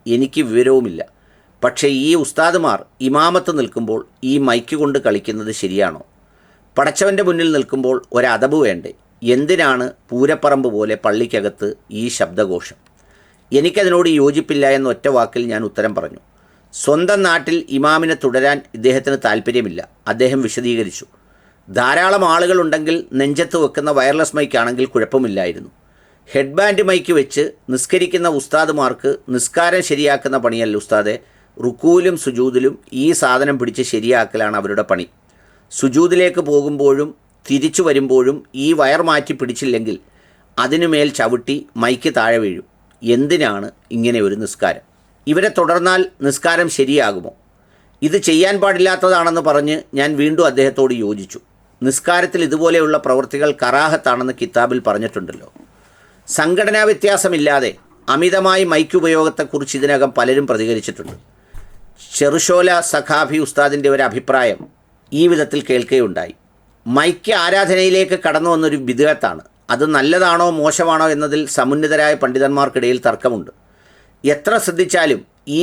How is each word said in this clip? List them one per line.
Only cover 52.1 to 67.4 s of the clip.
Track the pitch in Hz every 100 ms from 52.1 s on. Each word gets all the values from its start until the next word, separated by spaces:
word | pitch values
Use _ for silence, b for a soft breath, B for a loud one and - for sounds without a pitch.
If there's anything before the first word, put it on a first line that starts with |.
| 175 175 175
ഇതുപോലെയുള്ള | 160 156 165 165 156 151
പ്രവൃത്തികൾ | 131 127 131 139 151
കറാഹത്താണെന്ന് | 143 123 135 156 151 - 123 127
കിതാബിൽ | 123 117 120 120 127
പറഞ്ഞിട്ടുണ്ടല്ലോ. | 107 101 113 104 87 - - - - b b b b b b
സംഘടനാ | - 156 180 208 214
വ്യത്യാസമില്ലാതെ | 214 214 202 196 190 165 147 139 120 - _ _ -
അമിതമായി | 139 175 190 190 185
മൈക്ക് | 185 156 156 185
ഉപയോഗത്തെക്കുറിച്ച് | 165 160 156 - 151 147 139 139
ഇതിനകം | 143 139 135 123
പലരും | 123 135 139
പ്രതികരിച്ചിട്ടുണ്ട്. | 113 113 110 104 - - 87 _ _ b b b b - - - -
ചെറുശോല | 143 160 160 180 180 175
സഖാഫി | 170 151 - 151 143 156
ഉസ്താദിൻ്റെ | 139 - 143 147 139
ഒരു | 139
അഭിപ്രായം | 131 113 - 131 120 - - _ _ _ -
ഈ | 143 170
വിധത്തിൽ | 160 143 143
കേൾക്കുകയുണ്ടായി. | - 127 117 135 113 82 80 - _ _ _ _ 117
മൈക്ക് | 131 165 175 -
ആരാധനയിലേക്ക് | 208